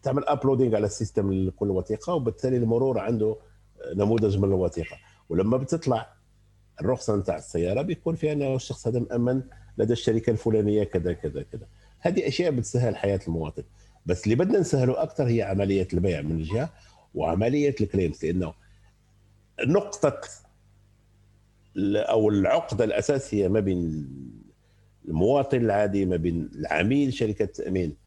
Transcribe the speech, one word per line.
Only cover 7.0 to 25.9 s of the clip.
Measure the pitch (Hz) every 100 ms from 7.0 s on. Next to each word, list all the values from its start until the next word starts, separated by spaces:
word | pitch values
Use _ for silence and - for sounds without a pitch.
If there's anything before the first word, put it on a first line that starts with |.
| - 104
نتاع | 95 80
السياره | - 85 87 101
بيكون | 92 160 - 165
فيها | 151
انه | 147 135 131
الشخص | - 131 120
هذا | 120
مامن | 120 120 120 131 131 - - -
لدى | 110
الشركه | 120 - 113 117
الفلانيه | 107 - 110 104 104
كذا | 101 92 87
كذا | 82 78 69
كذا. | 67 - - - - -
هذه | 175 190 -
اشياء | - 180
بتسهل | 131 113 120 120 92
حياه | 101 98 -
المواطن، | 82 78 - - - - _ -
بس | 92
اللي | 107 120
بدنا | 185 220
نسهله | 170 139 127 127
اكثر | - - 127
هي | 117
عمليه | 92 98 98 98 92
البيع | 87 92 78
من | 73 80
جهه، | 78 110 160 - - _ _ -
وعمليه | 78 87 113 147 143 135
الكليمز، | 107 98 87 - 80
لانه | 87 85 - _ - _ _ _ _ _ _ _ - 120
نقطه | 185 - - 147 - - - - _ _ _ _ _ _ _ _ _ _ _ _ -
ال-، | 101 104
او | - 113 107
العقده | 101 92 151 - 107
الاساسيه | 110 107 110 139 - 104 95
ما | 107
بين | 95 90 85 78 69 67 64 53 52 _ _ _ _ _ -
المواطن | 78 98 143 135 131
العادي، | 117 101 104